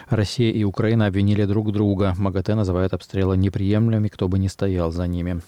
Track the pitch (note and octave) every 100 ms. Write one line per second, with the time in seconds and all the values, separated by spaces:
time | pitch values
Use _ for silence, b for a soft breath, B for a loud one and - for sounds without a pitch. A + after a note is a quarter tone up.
0 | - G#2+ G2+ - A2+ G#2+ G2+ F#2 A2 A2+
1 | G#2+ F#2+ G2+ G#2 G2+ G2+ G#2+ G2+ G#2 F#2+
2 | G2 F2+ G2 F#2+ F2+ A2 F#2+ F2+ F#2 F2+
3 | - G2 F#2 F#2 G2 F#2 G2 G#2+ A2+ A2
4 | G#2 - F#2+ F#2+ F#2+ - G2 F#2 E2 E2+
5 | F2+ F2 F2 F2